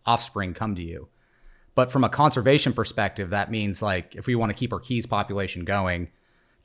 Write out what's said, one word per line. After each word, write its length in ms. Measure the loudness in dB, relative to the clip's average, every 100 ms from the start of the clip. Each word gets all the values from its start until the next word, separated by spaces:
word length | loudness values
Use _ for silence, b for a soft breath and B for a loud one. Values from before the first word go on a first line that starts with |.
| 0
offspring 480 | 0 0 -4 -4
come 200 | -4 -4 -4
to 60 |
you. 260 | -6 -10 -14 _ _ _ -20 -20 _
But 160 | 2 2
from 140 | 4
a 40 | 2
conservation 640 | 4 4 4 4 4 4
perspective, 580 | 0 -2 -2 -2 -2 -4
that 200 | -2 -2
means, 320 | -2 -2 -2
like, 320 | -2 -2 -4
if 120 | -8 -2
we 80 |
wanna 200 | 0 0
keep 180 | -2 -4
our 80 | -6
Keys 260 | -4 -4 0
population 580 | -2 -2 -2 -4 -4
going, 440 | -2 0 0 -2 -4 -10 _ _ _ _